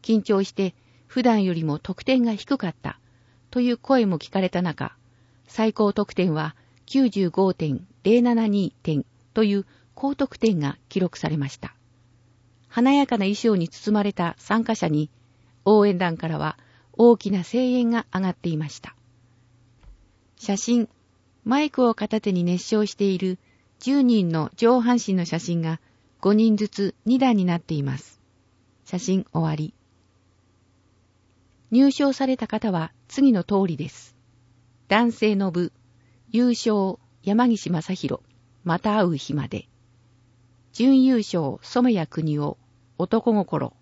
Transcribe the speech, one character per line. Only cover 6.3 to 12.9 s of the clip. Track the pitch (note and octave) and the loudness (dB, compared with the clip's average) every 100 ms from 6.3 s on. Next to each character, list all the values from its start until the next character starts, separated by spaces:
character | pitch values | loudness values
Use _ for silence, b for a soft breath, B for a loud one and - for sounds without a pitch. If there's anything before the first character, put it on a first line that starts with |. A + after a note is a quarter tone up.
は | D#3 D#3 b b b - | -2 -6 b b b -4
九 | C4+ B3+ | 0 0
十 | G3 F3+ | 0 -2
五 | F3 F#3+ | 2 0
点 | F3+ D#3 C3 F3 _ | 0 -4 -6 -10 _
零 | F#3+ A#3+ | 2 4
七 | A#3+ A3+ A3 | 4 2 0
二 | G3+ F#3+ _ | 0 -2 _
点 | - D3+ - _ _ | -4 -4 -4 _ _
と | - | 0
い | A3 G3+ | 0 0
う | G3 b b | -4 b b
高 | - C#4 | -8 -6
得 | C#4+ C#4 - | -4 -6 0
点 | A3+ F3 | 0 0
が | C#3+ - _ | -2 -6 _
記 | G3 | -4
録 | F#3 - | -4 -4
さ | D#3+ | -4
れ | D3+ | -4
ま | C#3 | -6
し | - | -8
た。 | - _ _ _ _ _ _ _ _ _ _ | -18 _ _ _ _ _ _ _ _ _ _
華 | - B3+ | 0 2